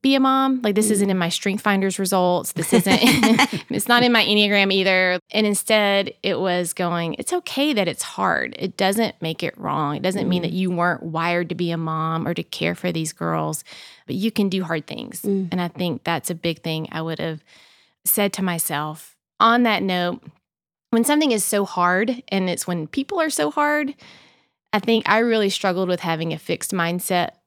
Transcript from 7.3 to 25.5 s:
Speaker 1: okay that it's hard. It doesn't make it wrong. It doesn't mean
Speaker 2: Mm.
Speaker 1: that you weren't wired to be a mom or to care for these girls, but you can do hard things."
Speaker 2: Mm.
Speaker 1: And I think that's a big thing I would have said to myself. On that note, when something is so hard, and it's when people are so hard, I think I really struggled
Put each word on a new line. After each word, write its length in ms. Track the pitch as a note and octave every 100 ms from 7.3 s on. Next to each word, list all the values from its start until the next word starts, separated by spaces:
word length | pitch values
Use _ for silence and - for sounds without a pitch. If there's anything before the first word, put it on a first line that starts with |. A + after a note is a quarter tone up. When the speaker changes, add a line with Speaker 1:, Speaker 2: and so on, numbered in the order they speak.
Speaker 1:
okay 400 | F4+ - - D4
that 160 | A3+ F3
it's 140 | -
hard. 520 | - - F#3+ D#3+ B1 -
It 180 | F#3 -
doesn't 380 | F#3+ G3 A3+ -
make 200 | D#3+ E3
it 140 | E3+ -
wrong. 400 | - D3 D3 D3+
It 60 |
doesn't 260 | F#3 G3 F#3+
mean 120 | F3+
Speaker 2:
Mm. 40 |
Speaker 1:
that 80 | F3
you 180 | F3 F#3
weren't 320 | F3 F3 E3+
wired 460 | E3 D#3+ E3 F3 E3+
to 60 |
be 160 | E3 F3
a 80 | E3
mom 500 | D#3+ D#3+ D#3+ D#3+ -
or 60 |
to 80 | E3
care 320 | C#3+ - E3
for 180 | F3 F3+
these 220 | D#3+ D#3
girls, 500 | - E3 D#3+ D#3 D#3+ - - - - -
but 100 | G3
you 140 | A3
can 200 | G#3+ G3
do 140 | F#3+
hard 220 | E3+ E3 -
things." 360 | - - -
Speaker 2:
Mm. 260 | G3+ G3 F3+
Speaker 1:
And 80 | F3+
I 100 | F3
think 360 | - F3+ C3
that's 240 | - D#3+ -
a 60 |
big 280 | E3 E3+ D#3+
thing 260 | E3 D#3 D#3+
I 80 | D#3+
would 200 | D#3+ D#3+
have 220 | E3 D#3 _ - - _ _ _
said 300 | - - G3+
to 80 | G3
myself. 760 | F#3+ E3+ - D3 D3+ D#3 - _ _ _
On 220 | A3 A#3+
that 200 | A#3+ G3+
note, 380 | F#3+ F3+ F3 F3+ - _ _ _ _ _ _
when 140 | A#3
something 280 | A#3 D4 D4+
is 100 | A3
so 220 | - G3+
hard, 580 | G3 - F3 F#3 A3 B3 -
and 220 | G3 F#3
it's 160 | E3+ -
when 200 | F3 D#3
people 320 | - C#4 F#4+
are 120 | D#4
so 200 | - D4+
hard, 440 | D4+ D4 D4+ C#4+ - - - - _ _ _ _
I 40 | G#3+
think 300 | G3+ A3+ -
I 120 | G#3+
really 280 | A#3 A3
struggled 400 | G3